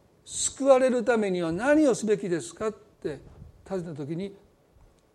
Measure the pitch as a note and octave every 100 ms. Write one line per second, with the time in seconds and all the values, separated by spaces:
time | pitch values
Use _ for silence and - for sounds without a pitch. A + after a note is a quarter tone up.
0 | _ _ - - - - C4+ B3+ C4 B3
1 | G#3+ A3+ G3+ F3+ E3 F3 C4 D4+ C#4+ G#3
2 | G#3+ G3+ F#3 E3 - - A3 - - _
3 | E3 C#3 - - - - - F#3+ E3+ D3
4 | C#3+ E3+ G3 - _ _ _ _ - _
5 | _